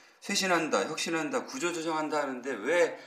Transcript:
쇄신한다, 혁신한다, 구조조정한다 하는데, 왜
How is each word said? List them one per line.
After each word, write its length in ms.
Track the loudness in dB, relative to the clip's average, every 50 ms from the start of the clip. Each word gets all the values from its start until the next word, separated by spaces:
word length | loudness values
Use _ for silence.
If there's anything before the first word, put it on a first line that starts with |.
| -20 -20 -20 _
쇄신한다, 680 | -8 -2 -2 0 2 4 4 4 4 2 2 2 2 0
혁신한다, 560 | -2 -4 -4 -2 -2 -2 -2 0 -2 -2 -4
구조조정한다 760 | -4 -6 -4 -2 -2 -2 -2 -2 -2 -2 -2 -2 0 0 0
하는데, 300 | 0 -2 -4 -6 -6 -6
왜 480 | -6 -4 0 2 4 4 4 4 2 -4 -12